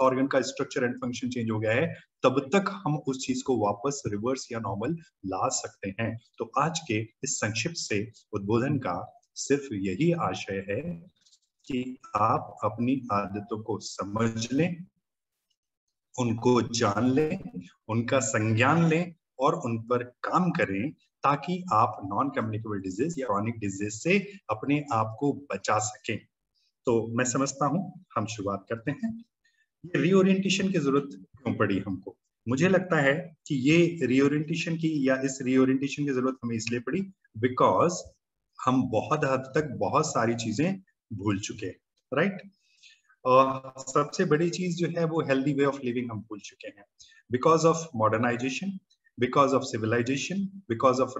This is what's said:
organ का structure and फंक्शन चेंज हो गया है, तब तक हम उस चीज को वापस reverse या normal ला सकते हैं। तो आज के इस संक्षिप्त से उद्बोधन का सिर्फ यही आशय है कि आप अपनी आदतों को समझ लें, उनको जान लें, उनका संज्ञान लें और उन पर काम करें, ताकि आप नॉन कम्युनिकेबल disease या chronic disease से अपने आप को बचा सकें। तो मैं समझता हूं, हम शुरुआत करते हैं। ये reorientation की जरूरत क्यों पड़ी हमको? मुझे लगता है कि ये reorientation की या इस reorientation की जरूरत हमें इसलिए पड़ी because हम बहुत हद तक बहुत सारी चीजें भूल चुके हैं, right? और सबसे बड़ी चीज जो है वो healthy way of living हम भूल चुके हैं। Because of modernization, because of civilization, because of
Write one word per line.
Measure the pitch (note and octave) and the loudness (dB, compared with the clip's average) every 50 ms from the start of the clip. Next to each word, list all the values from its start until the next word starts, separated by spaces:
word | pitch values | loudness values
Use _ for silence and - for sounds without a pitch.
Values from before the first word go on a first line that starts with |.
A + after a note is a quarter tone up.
organ | C3 C3 B2+ B2+ C3+ C#3 | 2 4 4 4 2 2
का | - C3+ | 2 2
structure | A#2+ - - - C3 - - D3 | 0 0 -2 -4 -6 -4 -2 -2
and | B2+ A#2+ B2 | -2 -2 -2
फंक्शन | - C3 B2 A#2+ - C3 B2 | -4 -6 -6 -6 -4 -6 -4
चेंज | B2 B2 A2+ A2 | -4 -4 -2 -2
हो | A2 G#2+ | -2 -2
गया | A2 G#2+ | 0 0
है, | A2 B2+ E3 E3 - - - _ _ _ - | 2 2 0 0 -4 -10 -16 _ _ _ 4
तब | C3 C3 C#3 - - - | 4 4 4 0 2 2
तक | G3 F#3+ - - - - | 2 2 0 -4 -4 -2
हम | D3 D3+ D3 | -2 -2 -2
उस | - C#3 C3 - - - | -2 -4 -4 -4 -4 -4
चीज | B2 - | -4 -4
को | - - B2+ A2 G#2 | 0 0 0 2 2
वापस | G2+ G2+ - - C#3+ C#3 - - A2+ | 0 0 0 -2 -4 -4 -4 -6 -6
reverse | G#2 G#2 G#2+ B2+ C3+ B2+ - - | -4 -2 -2 -2 -2 -4 -6 -8
या | A#2+ A2+ | -8 -6
normal | A2+ G2 G2 G2+ A2+ C#3 E3+ E3 D#3 - _ _ - | -4 -4 -4 -4 -4 -4 -4 -6 -8 -16 _ _ -8
ला | F#2+ F#2+ F#2 A2+ - | -6 -2 -2 -2 -2
सकते | G#2+ - - G#2 - _ - G2 G2 - A2+ | -2 -4 -6 -8 -10 _ -10 -8 -4 -4 -4
हैं। | A2 A2+ A2+ - _ _ - | -4 -4 -6 -12 _ _ -10
तो | A#2 - - C3 | -10 -4 0 0
आज | C#3+ E3 E3 - | 0 0 -2 -4
के | - - G#2+ G#2+ | -4 -2 -2 -2
इस | A2 - _ _ - A#2 - - | -2 -4 _ _ -8 -8 -4 -2
संक्षिप्त | A#2 G#2+ A2 A2 - E3+ E3 - | -2 -2 -2 -2 -4 -4 -6 -6
से | - - A2 G2 A2+ A#2 - - _ _ G#2+ | -6 -4 -4 -4 -4 -6 -10 -18 _ _ -8
उद्बोधन | G#2 G2 G2+ A2+ A#2 B2 C#3+ D3+ C#3 | -6 -2 0 2 2 2 0 -2 -2
का | - F#2 F2 F2+ - - - - _ _ _ | -2 -4 -6 -6 -8 -12 -16 -20 _ _ _
सिर्फ | - - - C3+ C#3 - - G#2+ | -14 -2 0 0 0 0 -6 -6
यही | G2 F#2+ F#2+ F2+ G2 D#3 E3+ | -4 -4 -4 -2 0 2 2
आशय | E3 - A2 F#2+ F#2 F#2 - - G2 G2 - G2 | 2 2 0 -2 -2 -4 -6 -6 -6 -6 -4 -4
है | G2+ - E3+ F2 E2+ E2+ - - _ _ _ _ _ _ _ _ _ _ _ - | -6 -6 -4 -8 -10 -10 -14 -20 _ _ _ _ _ _ _ _ _ _ _ -6
कि | C#3 B2 B2+ B2+ B2+ - - - - | -6 -4 -4 -6 -10 -14 -14 -6 -2
आप | G#2 G#2+ A2 C3 D3+ - - - - - | 0 2 2 2 0 -2 -8 -10 -4 -4
अपनी | G#2 A2 A2+ A#2+ B2+ C#3 C3+ A#2+ A#2 | -4 -2 -2 0 0 0 -2 -2 -2
आदतों | G#2 G2+ G2+ F#2+ G2 G#2 G2+ - A2+ G#2+ A2 | -2 -2 -2 -2 -6 -8 -6 -6 -8 -8 -6
को | - G#2 F#2 | -6 -6 -6
समझ | - - - - F#2+ G2 G2+ A2+ A#2 A2+ A2+ A2+ A2 - C3 | -8 -10 -10 -8 -8 -6 -2 -2 -2 -2 -2 -4 -4 -2 0
लें, | C#3+ E3+ F3+ E3+ E3 F#3 - _ _ _ _ _ _ _ _ _ _ _ _ _ _ _ _ _ _ _ _ _ _ _ _ - - | 0 0 0 -2 -6 -12 -16 _ _ _ _ _ _ _ _ _ _ _ _ _ _ _ _ _ _ _ _ _ _ _ _ -6 -2
उनको | B2 A#2 G#2+ A2+ B2+ B2+ B2 A#2 | -2 -2 -2 2 2 4 4 4
जान | G#2+ A2+ A#2 A2+ A#2+ G2+ G2+ G#2+ A#2+ B2+ | 2 2 0 0 0 2 2 2 2 2
लें, | B2+ D3 D#3 D#3 F#3 G3 - - - - - - - _ _ - | 4 2 2 0 -2 -6 -8 -10 -12 -12 -12 -14 -18 _ _ -4
उनका | G#2+ A#2 A#2 A#2+ C#3 C3+ | -2 -2 0 2 2 2
संज्ञान | B2 - - A2 G#2+ A2 A2 A2 B2 C#3 D#3 E3 E3 | 2 2 0 0 2 2 4 4 4 6 6 6 4
लें | D#3+ D#3 E3 F3+ F3 - - _ _ _ - | 4 4 2 0 -2 -6 -14 _ _ _ 0
और | C3 D3+ E3+ | 2 2 2
उन | E3+ - C#3 A2+ A2+ | 0 -2 -4 -4 -4
पर | A2+ A2+ B2 A#2+ A#2+ | -2 0 0 0 -2
काम | B2+ - _ - - - E3 F#3 F3 | -4 -8 _ -6 0 2 2 2 2
करें, | D#3 F3 G#2 F#2+ G2 G2 A#2 D3 | 2 0 0 0 0 -2 -2 -4
ताकि | - - _ _ _ _ - C#3 C#3+ C#3+ - - F3+ F3+ F3+ - A2 | -6 -10 _ _ _ _ 2 2 2 2 -2 -4 -6 -6 -2 2 4
आप | A2 A#2 - - - G2+ | 4 4 4 0 -6 -8
नॉन | F#2+ G2 A2+ C3+ C#3 | -4 -2 -2 -2 -2
कम्युनिकेबल | - B2 A2+ A2 G#2+ G#2 A2 A2 G#2 F#2+ | -2 -4 -4 -4 -6 -6 -6 -6 -6 -6
disease | F#2+ F#2+ F#2 G#2 C#3 E3+ E3+ C3+ | -6 -6 -4 -4 -4 -4 -4 -6
या | C3 | -4
chronic | G#2+ G2+ G2+ G#2+ A#2 A#2 A2+ | -2 -2 -2 -2 -2 -4 -4
disease | G#2 G2+ F#2+ - G#2 G#2 G#2 | -6 -6 -4 -4 -6 -8 -8
से | - - E3 F#3+ G3+ F#3+ - - - _ - | -4 0 2 2 2 0 -2 -10 -16 _ -6
अपने | A2 - - C3 C#3+ D3+ D3 - A#2 | -6 -4 -2 -2 0 -2 0 -2 0
आप | A2 A2+ A2 A2+ - | 0 0 -2 -2 -2
को | C#3+ C#3+ - | -2 -2 -2
बचा | - - - G2 G2 - - A2 A2 | -2 -6 -8 -8 -6 -2 0 0 0
सकें। | - - - - - - G#2+ G2+ - _ _ _ _ _ _ _ _ _ _ _ _ | 0 -2 -6 -8 -6 -6 -6 -6 -8 _ _ _ _ _ _ _ _ _ _ _ _
तो | C3 A#2 A2+ G#2+ A#2 A2+ B2 | 2 2 2 0 0 -2 -2
मैं | B2 | -2
समझता | B2 - C#3 C3+ C3+ - - D3+ | 0 0 -2 -2 -2 -2 -2 0
हूं, | C#3 C#3 G3+ G3 - - - - _ - | 0 0 0 -2 -6 -10 -18 -20 _ -6
हम | A2+ G#2 | -4 -4
शुरुआत | G#2+ - G#2+ F#2+ G2 G2 G2 - - | -4 -6 -6 -4 -4 -4 -4 -6 -8
करते | A#2 A2+ - D3 | -8 -6 -6 -6
हैं। | D3 - A3+ A3+ A3+ A3+ - _ _ _ _ _ _ _ _ _ _ _ - | -6 -4 -6 -6 -6 -8 -12 _ _ _ _ _ _ _ _ _ _ _ -10
ये | E3+ - C#3+ | -4 0 2
reorientation | C#3 F3 G3 F#3+ F#3+ F#3+ F#3+ F#3+ G3 F3+ - - F#3+ F#3+ | 4 6 6 6 6 6 4 4 2 0 0 0 0 0
की | F#3+ E3+ | 0 2
जरूरत | C#3 C#3 C3+ C#3+ - - - | 2 2 2 2 0 -2 -8
क्यों | - - - - - - - - | -16 -18 -20 -20 -8 -4 -4 0
पड़ी | - G#2+ G2+ G2 F#2 | 0 2 2 2 0
हमको? | F#2+ G2+ F#2 F#2 - - - _ _ _ _ _ _ G#2+ | -2 -4 -6 -6 -8 -14 -18 _ _ _ _ _ _ -4
मुझे | B2+ C#3 E3+ F#3 | 0 2 4 4
लगता | F#3+ E3+ - - E3+ D#3 | 4 4 4 2 2 4
है | C#3 C#3 C#3+ E3 - - - _ _ - | 4 4 2 2 -2 -8 -16 _ _ -4
कि | D3+ | -4
ये | B2+ A#2+ C#3+ D#3+ E3+ E3+ E3 E3+ - C3 | 2 4 6 6 6 6 4 2 0 0
reorientation | A#2 B2+ C3+ C#3 C#3+ D3 D3+ D#3 D3+ F3 E3 - E3+ E3 | 2 4 4 4 4 4 0 -2 -2 -4 -4 -4 -4 -4
की | E3 D#3+ D#3+ D#3 D3 C3 C3 | -2 -2 0 0 2 2 2
या | C3 | 2
इस | C3 C3+ C3+ - - | 2 0 -4 -4 -4
reorientation | B2 B2 C3 C3 C3 C3 C3 C3 C#3 C#3 - D3 C#3+ | -2 2 4 4 6 6 4 2 0 -2 -2 -4 -2
की | C#3 C3 | -2 0
जरूरत | B2+ B2 C3 C3 - B2 | 0 0 0 -2 -4 -6
हमें | A#2 A#2 | -4 -4
इसलिए | A2 A2 - A#2+ A#2+ | -4 -4 -4 -4 -4
पड़ी | A#2 C3 C#3+ F#3+ G3 F#3+ - _ _ _ _ A2 | -4 -4 -4 -4 -4 -6 -10 _ _ _ _ -2
because | A2+ B2 - - C#3 A2+ F#2 G2+ C3+ F3 F3 - - - - _ _ _ _ _ _ _ _ - - | -2 -2 2 4 4 4 4 4 2 2 0 -2 -8 -14 -20 _ _ _ _ _ _ _ _ -4 -2
हम | B2+ B2+ C3+ G#2+ - | 0 2 2 2 2
बहुत | A2 G#2 - - D3+ D3+ D3+ | 0 -2 0 0 -2 0 0
हद | C3+ C3 B2 | 0 0 -2
तक | C3 - - D#3 D3+ C#3+ | -2 -2 -2 -2 -2 -2
बहुत | A2 G2 G2+ F2+ B2+ D3 D3+ | -4 -4 -2 0 2 2 0
सारी | - - B2+ A2+ A2+ A#2+ | 2 0 0 2 2 0
चीजें | A#2 A#2 A2+ G#2 G#2 D#3 F#3 G3 F#3+ - _ _ _ _ _ - | 0 -2 -4 -2 0 0 0 -2 -4 -10 _ _ _ _ _ -10
भूल | F#2 G2 G#2 G2+ G2 | -4 -2 -2 0 0
चुके | - - - - - | -2 -6 -8 -8 -10
हैं, | F2+ - - _ _ _ _ _ _ - | -10 -10 -12 _ _ _ _ _ _ -2
right? | C#3+ F3+ G3+ F#3+ - - - - _ _ _ _ _ - - - _ _ _ _ _ - | 0 0 0 -2 -6 -12 -18 -20 _ _ _ _ _ -20 -20 -20 _ _ _ _ _ 2
और | C3 B2+ C3 C3+ C3 C3 - - C3 - C3 | 6 8 8 8 6 2 -4 -8 -12 -16 -14
सबसे | - - - D3+ D3 D3+ - - F#3 | -14 -2 0 0 0 0 0 -2 2
बड़ी | D3+ D3+ D3+ F3 E3+ | 2 4 4 2 0
चीज | - F3+ F3+ F3+ E3 E3+ | 0 -2 -2 -4 -2 -2
जो | E3+ D3 E3 E3+ | -2 -2 0 0
है | E3 | -2
वो | D#3 D#3+ D#3+ C3+ | 0 0 0 2
healthy | C3 C3+ C3+ C3+ D3+ C#3 | 2 2 2 2 0 2
way | C3+ C#3+ | 2 2
of | C#3 C3+ | 2 2
living | - B2+ B2 A#2+ B2+ B2 A#2 | 0 -4 -4 -2 -2 -4 -4
हम | A2+ G#2 | -6 -8
भूल | G#2+ - G#2+ G2+ | -8 -10 -14 -14
चुके | - - - _ - G#2 | -14 -18 -18 _ -16 -16
हैं। | - - - _ _ _ - - _ _ _ _ A#2 | -16 -18 -20 _ _ _ -20 -20 _ _ _ _ -4
Because | B2+ - D#3+ E3 D#3 D3+ | 2 6 6 6 8 6
of | E3 D#3+ | 6 4
modernization, | - - - - A2+ A2 - - A2+ B2 A#2+ A#2+ A#2+ B2+ C3+ C3 - F#3 G3+ F#3+ F#3+ - _ _ _ _ _ _ - B2 | 4 -2 -6 -2 2 2 4 4 2 2 0 0 0 -2 -2 -2 -2 -4 -6 -6 -8 -12 _ _ _ _ _ _ -2 -2
because | B2 - D3 C#3 C3 C3+ | 2 4 4 4 6 4
of | B2 - - - | 2 0 0 -4
civilization, | A2+ A2 G#2+ A#2 A#2+ A#2 B2+ C#3 C#3 - - F3+ G3+ G3 - - - - - A2+ | -2 0 0 2 2 2 0 -2 -2 -4 -4 -4 -4 -4 -4 -6 -12 -6 -6 -2
because | A2+ - B2+ B2 B2+ | 2 4 4 4 4
of | B2+ A#2 - - | 2 0 0 0